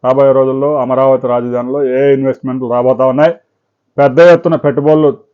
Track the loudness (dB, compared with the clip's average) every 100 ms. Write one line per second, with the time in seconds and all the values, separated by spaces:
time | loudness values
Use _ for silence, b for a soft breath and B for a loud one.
0 | 0 2 2 2 0 -2 -2 -2 -2 0
1 | 0 0 -2 -4 -4 -6 -6 -4 -2 0
2 | 0 0 -2 -4 -8 -8 -4 -2 0 0
3 | 0 2 0 -2 _ _ _ _ _ -2
4 | 0 4 6 6 2 -2 -2 -2 0 2
5 | 0 -2 _